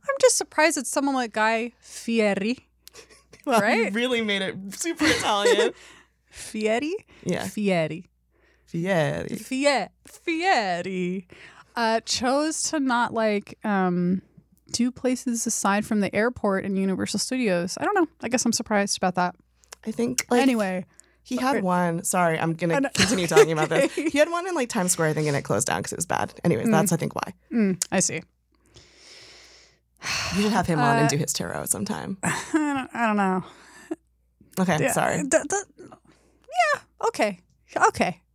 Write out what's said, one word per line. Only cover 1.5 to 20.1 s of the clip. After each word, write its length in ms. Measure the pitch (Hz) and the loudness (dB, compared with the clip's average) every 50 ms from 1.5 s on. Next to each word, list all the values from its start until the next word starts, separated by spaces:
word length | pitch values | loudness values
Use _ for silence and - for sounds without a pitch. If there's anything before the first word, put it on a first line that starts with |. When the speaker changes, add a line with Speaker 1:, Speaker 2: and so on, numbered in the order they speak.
| 226 226 233 240 _ _ | 2 0 -4 -6 _ _
Speaker 1:
Fieri, 760 | - - - - - 233 233 226 214 208 196 196 196 220 254 - _ _ _ _ _ - _ - - _ - _ _ _ - - - | -20 -18 -16 -10 -6 -2 0 2 2 2 2 0 0 -2 -4 -4 _ _ _ _ _ -20 _ -20 -20 _ -20 _ _ _ -20 -10 -2
Speaker 2:
Well, 140 | 302 247 220 | 2 2 4
you 40 | 202 220 294 440 226 | 4 4 2 2 0
Speaker 1:
right? 100 | 196 190 | 0 0
Speaker 2:
really 280 | 226 240 254 247 233 | -2 0 0 0 0
made 200 | 226 208 202 196 | 0 0 -2 -2
it 140 | 190 180 - 185 190 202 196 | -2 -4 -6 -8 -12 -12 -10
super 320 | - - 339 330 - 302 | -6 -6 -6 -2 0 2
Italian. 680 | 311 480 466 - 247 214 202 202 247 - 208 233 240 - - - - - - | 2 2 2 2 0 0 0 2 2 2 2 2 0 -2 -6 -20 -20 -20 -20
Speaker 1:
<laughs> 280 | - _ _ _ _ _ | -20 _ _ _ _ _
Fieri? 640 | - - - - - 220 214 214 220 247 285 311 370 440 - _ - - - | -18 -18 -16 -10 -8 -4 -2 0 0 0 -2 -4 -6 -8 -10 _ -20 -10 -6
Speaker 2:
Yeah. 240 | - 175 - - | -4 -4 -4 -4
Speaker 1:
Fieri. 640 | 190 - 208 208 196 185 170 160 151 156 175 180 _ _ _ _ _ _ _ _ _ _ _ _ | -6 -6 -2 0 0 2 0 0 -2 -6 -10 -14 _ _ _ _ _ _ _ _ _ _ _ _
Speaker 2:
Fieri. 680 | _ - 170 165 190 196 165 147 143 151 85 - - - | _ -6 -4 -2 0 2 2 2 0 0 -4 -6 -6 -8
Speaker 1:
Fie-, 520 | - - - 262 262 277 285 277 233 180 - _ _ _ | -10 -6 -6 -4 2 2 2 2 2 -2 -6 _ _ _
Fieri, 1200 | - - - _ 349 330 320 349 381 370 247 214 190 175 170 180 190 190 185 180 180 185 196 - _ - - - - - - - _ _ | -20 -20 -10 _ -4 -2 0 2 2 2 2 2 0 -2 -2 -4 -4 -4 -2 -2 -2 -4 -6 -10 _ -20 -20 -20 -20 -20 -20 -20 _ _
uh, 260 | 240 233 220 226 226 | -2 0 2 0 0
chose 640 | - - - - 220 262 269 285 302 320 311 - - - | -2 -2 -4 -2 0 0 2 2 0 0 -2 -4 -4 -2
to 80 | - 311 | -2 -2
not, 340 | 269 262 240 240 240 - 208 | 0 0 2 0 0 0 0
like, 440 | 226 220 214 208 202 208 - - _ - | 0 0 2 0 0 -4 -8 -18 _ -4
um, 580 | 220 202 190 185 180 180 180 175 175 190 185 - _ _ - _ _ _ _ _ - | 0 0 2 2 2 2 2 2 2 0 -2 -4 _ _ -20 _ _ _ _ _ -10
do 200 | - - 240 254 | -2 -2 -2 -2
places 560 | - - - 247 254 247 - 247 233 226 - | -2 -2 -2 -2 -2 0 -2 -4 -4 -2 -2
aside 380 | 233 - - - 202 196 208 214 | -4 -4 0 0 0 0 0 0
from 160 | - 220 208 | 0 0 0
the 120 | 196 - - | 0 0 0
airport 500 | 202 214 247 247 - - 208 190 190 - | 0 0 0 -2 -2 -2 0 0 0 -2
and 120 | 196 196 | -2 -2
Universal 420 | 190 190 190 185 190 202 - - 202 | 0 0 0 0 -2 -4 -4 -4 -4
Studios. 580 | - - 254 262 247 208 180 175 175 180 - - | -4 -2 -2 -2 0 0 0 0 -2 -4 -6 -4
I 60 | 285 | -2
don't 100 | 349 415 | 0 2
know. 120 | 392 330 - _ _ | 2 0 0 _ _
I 80 | - 233 | -4 -2
guess 160 | 247 233 - | -2 0 0
I'm 80 | 240 220 | 0 -2
surprised 440 | - 226 - 220 202 202 202 - | -2 -2 0 0 0 0 0 -2
about 180 | - 202 185 180 | 0 0 0 2
that. 200 | 185 180 180 - _ _ _ _ _ _ _ - _ - | 0 -2 -2 -4 _ _ _ _ _ _ _ -20 _ -10
Speaker 2:
I 60 | 220 | -8
think, 340 | 220 - 233 247 | -4 -2 -2 -2